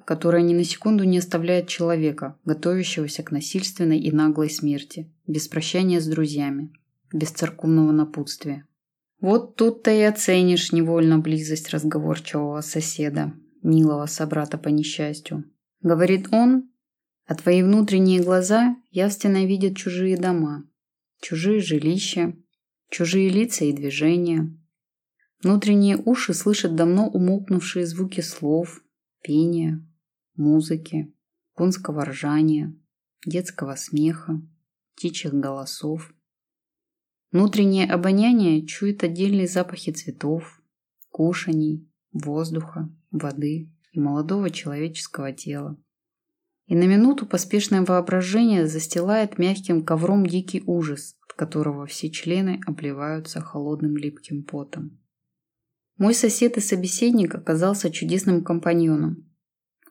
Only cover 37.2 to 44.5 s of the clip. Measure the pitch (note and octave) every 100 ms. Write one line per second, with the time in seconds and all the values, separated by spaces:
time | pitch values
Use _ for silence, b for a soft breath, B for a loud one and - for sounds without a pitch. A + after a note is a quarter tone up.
37.2 | _ E3+ G3+ G#3 G3 F#3+ F#3+ F3+ F#3 G3
38.2 | A3+ A#3+ F3+ D#3 D#3 - G3+ G3+ F3 E3+
39.2 | G3 G3+ F3+ F3+ F3+ F3+ - D#3+ - -
40.2 | D3 E3 - _ _ _ _ _ _ -
41.2 | E3 F3 F3 D#3+ D#3 D#3 - _ _ D#3+
42.2 | D3 D3+ E3 D#3+ - E3 D#3 - _ D#3
43.2 | D3 C#3 D3 D#3+ D#3+ _ _ D#3+ C#3+ C#3+
44.2 | D#3 G3 F#3+